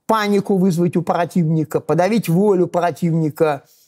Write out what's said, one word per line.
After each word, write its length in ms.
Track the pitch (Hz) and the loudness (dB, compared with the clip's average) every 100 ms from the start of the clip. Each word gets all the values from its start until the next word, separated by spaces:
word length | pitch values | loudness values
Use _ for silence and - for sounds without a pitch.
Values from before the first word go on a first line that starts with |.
| - | -2
панику 500 | 220 208 202 196 196 | -2 2 0 0 0
вызвать 400 | 190 170 175 180 | 2 2 0 0
у 60 | |
противника, 800 | 170 175 170 185 160 160 147 151 | -2 -2 0 0 0 0 -2 -6
подавить 480 | - 156 180 226 170 | -2 0 2 0 0
волю 380 | 165 208 185 170 | 0 2 2 0
противника. 960 | 180 170 139 175 165 156 151 160 139 - _ | 0 -2 -2 -2 0 -2 0 -2 -2 -10 _